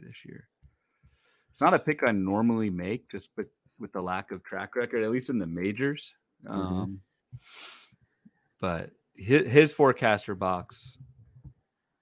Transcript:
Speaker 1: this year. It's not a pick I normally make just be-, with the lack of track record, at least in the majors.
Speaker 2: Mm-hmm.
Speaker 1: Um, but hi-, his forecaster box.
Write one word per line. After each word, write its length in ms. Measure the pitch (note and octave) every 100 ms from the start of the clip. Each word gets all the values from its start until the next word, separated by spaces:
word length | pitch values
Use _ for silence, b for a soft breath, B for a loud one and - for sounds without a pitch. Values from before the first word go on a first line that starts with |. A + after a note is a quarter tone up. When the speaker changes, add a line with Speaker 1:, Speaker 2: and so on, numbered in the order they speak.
| -
Speaker 1:
this 120 | A#2
year. 220 | - - - _ - _ _ _ _ _ _ _ _
It's 100 | -
not 140 | D#3
a 60 | F3+
pick 240 | - D3+
I 80 | C3
normally 580 | G2+ F#2+ G#2 A#2 A2 G#2+
make 400 | F2+ F2+ A#2+ -
just 240 | G2 -
be-, 80 | - - _ _ -
with 120 | G#2+
the 80 | G2
lack 280 | F2+ F#2 -
of 140 | F#2+
track 320 | - F#2+ G2 B2
record, 260 | A#2+ A#2+
at 80 | A2
least 200 | B2 B2+
in 100 | A#2+
the 80 | E2+
majors. 680 | E2+ F#2+ G#2+ C#3 D3 - - _ _
Speaker 2:
Mm-hmm. 80 | G#2+ G2+
Speaker 1:
Um, 400 | F#2 F#2 F#2 G2 _ _ _ - B B B B B _ _ _ - _ _ -
but 300 | F#2 E2+ - _ _ -
hi-, 240 | G2 D3
his 280 | - C#3 D3
forecaster 640 | - C#3 A#2+ A#2 G#2 -
box. 600 | F#2 F#2+ F2+ F2+ - - - - - - - - _ _ _ _ _